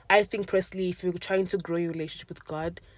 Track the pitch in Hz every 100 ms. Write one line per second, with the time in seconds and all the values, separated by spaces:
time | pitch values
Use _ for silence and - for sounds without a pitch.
0 | - 202 208 214 196 190 185 190 185 180
1 | 180 175 - 190 185 196 170 170 170 165
2 | 156 - - - - 156 165 175 -